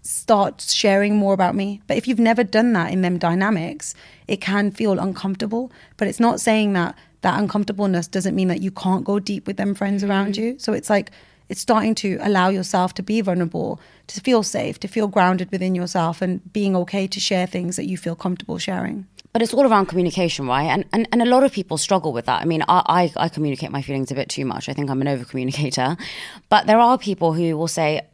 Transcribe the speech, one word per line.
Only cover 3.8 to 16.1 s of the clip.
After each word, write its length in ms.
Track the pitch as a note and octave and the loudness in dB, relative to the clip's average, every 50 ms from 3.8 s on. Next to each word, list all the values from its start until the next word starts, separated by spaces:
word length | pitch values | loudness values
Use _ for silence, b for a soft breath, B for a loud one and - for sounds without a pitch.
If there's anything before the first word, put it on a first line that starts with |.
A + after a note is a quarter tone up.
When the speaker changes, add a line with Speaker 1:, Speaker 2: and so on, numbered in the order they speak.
| - - - B B B B B B | -12 -12 -14 B B B B B B
Speaker 1:
it 140 | B G3+ G3 | B -6 -4
can 300 | - - F#3+ G3+ G3+ G#3 | -2 -2 0 0 0 0
feel 280 | G3+ - A3+ G#3+ F#3+ F3+ | -2 -2 0 0 0 0
uncomfortable. 720 | F3 G3 F#3 - - G3 G3 F#3 A3 G#3 G#3+ A#3 B3+ B3 b b b b b _ | 0 -4 -4 -4 -4 -6 -4 -4 -4 -4 -4 -4 -6 -6 b b b b b _
But 100 | G#3+ G3 | -4 -4
it's 120 | - - | 0 0
not 200 | A#3 A#3 - - | 2 2 2 0
saying 320 | - - A3 A3 G#3+ G#3 G3 | 0 2 2 2 2 2 2
that 220 | F3+ E3+ - - b b b b b | 0 0 -2 -4 b b b b b
that 180 | - F#3 F3+ F#3+ | -2 0 0 0
uncomfortableness 720 | G#3 F#3+ - G#3 G#3 G3 G#3 F#3+ G#3 G3 F#3 F3+ E3+ - | -2 0 0 -2 -2 -2 -2 -2 0 0 0 0 -2 -2
doesn't 260 | - F#3+ F3+ F#3+ - | -4 -2 -2 0 0
mean 140 | F#3+ F#3+ F#3 | 2 2 0
that 140 | F3 - F#3 | 0 0 -2
you 80 | F#3+ | -6
can't 340 | F#3+ - - F#3+ F#3+ F#3+ - | -6 -4 0 0 0 0 0
go 140 | - G3+ G3+ | 0 -2 -2
deep 280 | G3 - G3+ F#3+ - | -2 -4 -6 -6 -6
with 120 | - G3 F#3+ | -8 -6 -4
them 160 | G3 G3+ G3+ | -2 -4 -2
friends 280 | F#3+ G3+ G3 G3 G3+ G3 | -2 -2 -2 0 0 0
around 320 | G3+ G3+ G3 G3 G3 G3 | 0 0 0 0 0 -2
Speaker 2:
Mm-hmm. 80 | G3+ A3 | -2 -2
Speaker 1:
you. 160 | A#3 B3+ - | -4 -4 -4
So 140 | - - G#3+ | -4 -4 -2
it's 160 | - D4+ - | -2 0 0
like, 220 | G#3+ G3+ G3+ - b b b b b b b b | 0 0 0 -2 b b b b b b b b
it's 120 | G3 - | -8 -8
starting 340 | - - A#3 A3 G3+ A3 A3 | 0 2 2 2 4 2 0
to 220 | - - G3+ F#3 E3 - | 0 -2 -4 -4 -2 0
allow 260 | G#3 G#3 F#3+ F3+ F#3 | 2 2 4 4 4
yourself 460 | G3 F#3+ F#3 - - F#3+ F3+ F#3 - | 2 0 -4 0 0 0 0 0 -2
to 80 | - F#3+ | -6 -6
be 180 | F#3+ G#3 A3+ | -2 -2 0
vulnerable, 580 | G#3+ F#3+ F3+ F3+ F3 E3 - D#3 - - - b b b b b b | 0 0 0 0 0 -2 -2 -4 -4 -4 -6 b b b b b b
to 140 | - - G3+ - | -14 -14 -8 -2
feel 200 | - B3+ A3+ G#3 | 2 2 2 2
safe, 380 | - - - A#2 - D3 - | 0 -4 -4 -4 -4 -6 -8
to 80 | - F#3+ | -10 -6
feel 180 | - A#3 G#3+ | -4 -2 -2
grounded 440 | G3+ F#3 G#3+ F3+ F3+ F#3 F#3 F3+ F#3 - | 0 2 4 4 4 4 2 -2 -4 -4
within 220 | F#3+ F#3 F#3 F#3 | -4 -2 -2 -2
yourself 480 | F3+ F3+ F3 - F#3 E3 E3 | -2 -2 -2 -2 0 0 0